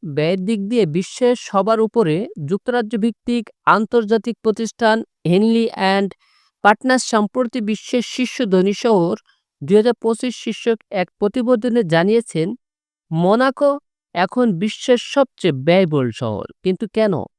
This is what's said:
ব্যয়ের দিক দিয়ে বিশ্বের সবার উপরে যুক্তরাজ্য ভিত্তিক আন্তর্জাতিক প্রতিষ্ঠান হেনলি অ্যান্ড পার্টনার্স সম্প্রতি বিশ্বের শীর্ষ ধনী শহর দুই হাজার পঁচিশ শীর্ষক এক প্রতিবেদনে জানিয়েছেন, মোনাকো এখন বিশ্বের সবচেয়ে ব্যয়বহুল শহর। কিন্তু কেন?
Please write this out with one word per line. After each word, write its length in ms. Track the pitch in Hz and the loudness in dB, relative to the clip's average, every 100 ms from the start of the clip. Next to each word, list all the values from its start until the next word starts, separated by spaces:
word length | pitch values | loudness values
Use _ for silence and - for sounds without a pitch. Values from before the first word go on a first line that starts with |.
| 185 | -8
ব্যয়ের 260 | 139 151 190 185 | -2 -2 -2 -2
দিক 140 | 226 196 | -4 -2
দিয়ে 160 | 240 185 151 | 0 0 0
বিশ্বের 400 | 190 - 247 247 | -6 -2 0 0
সবার 380 | - 202 196 220 | -2 -2 0 0
উপরে 360 | 220 - 185 156 254 403 143 | 0 0 0 0 -4 -10 -6
যুক্তরাজ্য 480 | 196 - 247 220 226 | -6 -2 -4 -2 -2
ভিত্তিক 460 | 226 214 - 240 214 _ - | -2 -4 -4 -4 -4 _ 2
আন্তর্জাতিক 680 | 180 214 247 214 226 226 226 | 2 2 0 2 -2 -2 -4
প্রতিষ্ঠান 560 | - 208 226 - 226 220 226 _ - | -4 -2 -4 -2 0 0 -2 _ 0
হেনলি 400 | 175 220 226 226 | 2 4 2 0
অ্যান্ড 380 | - 190 196 196 - _ _ _ _ | 0 0 2 0 -6 _ _ _ _
পার্টনার্স 400 | 202 220 254 254 - | 2 4 2 0 2
সম্প্রতি 500 | 226 208 - 240 254 | 0 0 -2 -4 -4
বিশ্বের 420 | 208 214 - 247 220 | -4 -6 -4 -4 -4
শীর্ষ 260 | - 247 - 240 | -4 -6 -2 0
ধনী 240 | 185 190 202 | 2 2 0
শহর 360 | 240 214 170 214 _ _ _ _ | 2 2 2 -2 _ _ _ _
দুই 140 | 139 202 | 2 2
হাজার 180 | 220 233 | 4 0
পঁচিশ 320 | 226 226 254 - | -2 -2 -4 -6
শীর্ষক 400 | - 214 - 226 _ | -8 -6 -2 -4 _
এক 160 | 202 180 _ | -6 -6 _
প্রতিবেদনে 640 | 208 254 240 247 247 233 185 | -2 -2 0 0 2 0 2
জানিয়েছেন, 540 | 165 180 226 226 165 165 240 _ _ _ _ _ | 2 4 2 0 -4 -4 -6 _ _ _ _ _
মোনাকো 600 | 160 175 220 262 262 285 285 _ _ _ - | 0 2 4 2 2 0 0 _ _ _ -4
এখন 300 | 180 - 240 | -2 0 0
বিশ্বের 460 | 170 208 - - 240 - | 0 -4 -6 0 0 0
সবচেয়ে 500 | - 269 _ 185 139 135 | -2 -2 _ -2 0 2
ব্যয়বহুল 440 | 175 190 151 127 | 2 4 0 -2
শহর। 320 | 110 117 104 - - | -4 -6 -6 -8 -8
কিন্তু 240 | - 185 214 | -4 -4 -4
কেন? 200 | - 220 160 95 | 0 0 0 -6